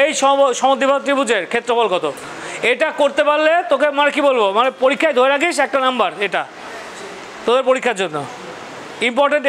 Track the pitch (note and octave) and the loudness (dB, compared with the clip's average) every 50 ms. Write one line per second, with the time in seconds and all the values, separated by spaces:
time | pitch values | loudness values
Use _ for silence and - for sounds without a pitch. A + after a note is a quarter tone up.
0 | C4+ D#4 D4 - C4+ C4+ C#4 C#4 C#4 C4 A#3+ - B3+ C4 C4+ A#3+ C4+ C4+ C#4 C#4 | 2 2 2 2 2 2 4 4 4 2 2 2 0 0 2 2 2 2 0 0
1 | - C4+ C#4 C4 C#4 A3 A#3 G3+ E3 - - A#3+ A3+ A#3+ A#3+ A#3 A#3 G3+ F3+ F3 | 0 0 0 0 0 0 0 -2 -2 -2 -4 -4 -2 0 0 2 2 2 0 0
2 | - D3 C3+ - - - - - - - - - - A3 B3+ A#3 D#4 D#4 - - | -2 -4 -6 -8 -12 -14 -14 -14 -12 -12 -8 -4 -2 -2 0 0 0 -2 0 2
3 | D4 C#4 C#4+ D#4 D4 C#4+ D4 D4+ D#4 D#4 E4 F4 F4 F4 C#4+ B3+ C#4+ D4 C#4 C#4+ | 0 2 2 2 2 2 2 2 4 2 2 2 2 0 0 0 2 2 2 2
4 | D4 C#4+ - C#4+ D#4 - C4 A#3+ G#3+ G3 G3 G#3+ B3 C4 B3+ - B3 C4 C#4 - | 2 2 2 2 2 2 4 4 2 2 2 2 2 0 0 0 0 0 2 2
5 | D#4 D#4+ C4+ B3 B3 C4+ C#4 C#4 D4 F4 C#4+ C4 C4+ C4+ - C#4 C4 C4 B3+ A#3+ | 0 2 2 4 4 4 2 2 0 0 0 0 0 0 0 0 0 0 0 0
6 | G#3 F3 D#3 F3 G3+ F#3+ - E3 C#3+ - - - - - - - - - - - | 0 -2 -2 -2 -4 -2 -2 -4 -4 -6 -10 -16 -16 -14 -14 -14 -14 -16 -16 -16
7 | - - - - - - - - - - A#3+ C4 C4 B3+ B3+ B3+ - B3 A3 F#3 | -16 -16 -16 -16 -16 -16 -16 -6 -2 0 2 2 4 2 2 2 0 -2 -2 -2
8 | F#3+ E3+ D3+ D3 C#3 - - - - - - - - - - - - - - - | -2 -4 -4 -6 -8 -8 -12 -14 -14 -16 -16 -16 -16 -16 -16 -16 -16 -16 -6 -2
9 | A3 B3 A#3+ B3 C#4+ C#4 D4 D4 C4 | -2 0 2 2 2 2 2 2 2